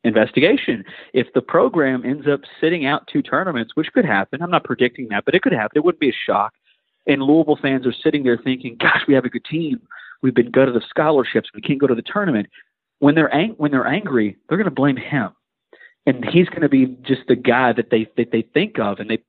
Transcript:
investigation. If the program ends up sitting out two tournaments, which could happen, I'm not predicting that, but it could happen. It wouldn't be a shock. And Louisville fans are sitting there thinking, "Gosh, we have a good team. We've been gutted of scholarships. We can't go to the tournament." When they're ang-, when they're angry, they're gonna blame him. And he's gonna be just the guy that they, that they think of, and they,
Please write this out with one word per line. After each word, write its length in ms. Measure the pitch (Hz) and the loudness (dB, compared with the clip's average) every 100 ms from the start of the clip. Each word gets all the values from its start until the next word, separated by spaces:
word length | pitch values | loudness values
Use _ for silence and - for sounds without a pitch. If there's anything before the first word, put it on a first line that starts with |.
investigation. 800 | 117 110 110 - 165 262 - 113 - - - | 0 2 2 2 2 2 -2 -6 -8 -20 -6
If 200 | 131 117 | -4 -2
the 80 | 131 | -2
program 640 | - 165 - 170 135 127 | 0 2 2 2 0 0
ends 240 | 123 147 139 | -4 -4 -2
up 120 | 143 - - | -2 -4 -4
sitting 260 | 160 170 135 | -2 0 -2
out 220 | 151 - | -4 -4
two 120 | 143 | -4
tournaments, 520 | - 139 185 131 113 | -2 -2 -2 -4 -6
which 180 | - 160 | -6 -2
could 120 | - | 0
happen, 380 | 175 98 98 - | 0 0 -2 -6
I'm 80 | 175 | -2
not 140 | 165 | -2
predicting 440 | - 120 123 - 117 | -2 0 -2 -2 -8
that, 160 | 104 | -6
but 100 | - | 0
it 80 | 170 | 0
could 100 | 269 | 2
happen. 240 | 139 107 151 | 0 0 0
It 80 | |
wouldn't 160 | 165 165 | 0 0
be 100 | 139 | -2
a 140 | - | -2
shock. 300 | - 95 107 - _ _ _ _ - | -2 0 -2 -6 _ _ _ _ -2
And 140 | 139 | 0
Louisville 360 | 135 160 151 139 | 4 4 4 0
fans 240 | 139 135 | 0 -2
are 80 | 127 | -2
sitting 300 | - 160 147 | -2 0 0
there 140 | 127 120 | 0 0
thinking, 400 | 131 127 123 117 | -2 -6 -6 -4
"Gosh, 260 | - - - | -2 0 2
we 60 | |
have 100 | 135 | 2
a 60 | 123 | 2
good 140 | 120 | -6
team. 360 | - 156 156 120 - - - - | -8 -6 -4 -6 -8 -20 -20 -4
We've 140 | 131 | 0
been 160 | 123 120 | 2 2
gutted 260 | 131 135 117 | 4 2 2
of 60 | |
scholarships. 640 | - - 156 143 117 110 - | -4 -2 2 2 2 -2 -4
We 80 | 104 | -6
can't 160 | - 139 | -4 0
go 80 | 139 | 0
to 80 | |
the 80 | 113 | 0
tournament." 460 | - 208 196 110 101 _ _ _ _ - | -4 -4 -2 -2 -4 _ _ _ _ 0
When 160 | 139 | 4
they're 180 | 160 151 | 4 2
ang-, 220 | 143 220 214 | 2 -2 -2
when 140 | 147 | -2
they're 160 | 131 120 | 0 0
angry, 500 | 175 196 127 104 - - | -4 -2 0 0 -4 -6
they're 100 | 175 | -2
gonna 120 | 196 | -2
blame 260 | 135 143 127 | 0 0 0
him. 340 | - 143 95 - _ _ _ - - _ | -4 -4 -6 -10 _ _ _ -20 -20 _
And 200 | - 127 | -2 -2
he's 240 | 117 170 175 | 0 2 2
gonna 200 | - 143 | 0 2
be 180 | 135 131 127 | 2 2 -2
just 200 | - 127 - | -4 -2 0
the 80 | 123 | 0
guy 360 | 123 123 123 | 2 2 2
that 180 | 113 113 | 0 0
they, 180 | 113 110 - | 0 0 -4
that 160 | 117 | -2
they 100 | 113 | -2
think 380 | - 151 214 - | -2 -2 -2 -4
of, 180 | 104 98 | -4 -6
and 100 | 107 | -6
they, 100 | 113 | -8